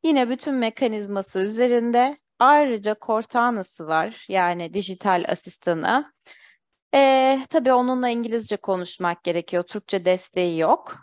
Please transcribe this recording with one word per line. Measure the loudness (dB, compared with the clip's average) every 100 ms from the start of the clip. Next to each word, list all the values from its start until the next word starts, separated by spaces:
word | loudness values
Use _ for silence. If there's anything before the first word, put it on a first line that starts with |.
Yine | 2 2 2
bütün | -2 -4
mekanizması | -2 -4 -2 -4 -2 -6 -8 -6 -4
üzerinde. | -4 0 2 2 2 2 2 -2 _ _
Ayrıca | 6 6 4 0 -4 -6
Cortana'sı | -2 -4 -2 0 0 -2 -8 -12 -2
var, | -2 -2 -8 -4
yani | 0 0 -2 -6
dijital | -6 -6 -4 0 0 0
asistanı. | -6 -6 -6 -4 -2 0 0 -2 _ _ -20 -20 _ _ _ _
Ee, | 4 4 4 4 2 0
tabii | 0 4
onunla | 2 2 0 -2
İngilizce | -2 -4 -4 -4 -6
konuşmak | -2 -4 -4 -4 -4 -4
gerekiyor, | -4 -4 -2 -4
Türkçe | -4 -10 -6 -2
desteği | 0 0 -2 -2 -2 0
yok. | 2 2 -2 -20